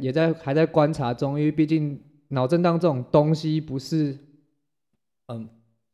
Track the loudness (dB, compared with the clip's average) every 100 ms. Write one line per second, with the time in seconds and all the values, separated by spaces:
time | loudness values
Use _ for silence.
0 | -2 2 0 0 0 2 2 2 2 0
1 | -4 -2 -2 0 -2 0 0 0 -2 -6
2 | -16 _ -6 -2 2 2 2 2 0 0
3 | 2 2 4 0 0 -4 -4 -8 -4 -2
4 | -2 -6 -16 _ _ _ _ _ _ _
5 | _ _ -14 -14 -14 _ _ _ _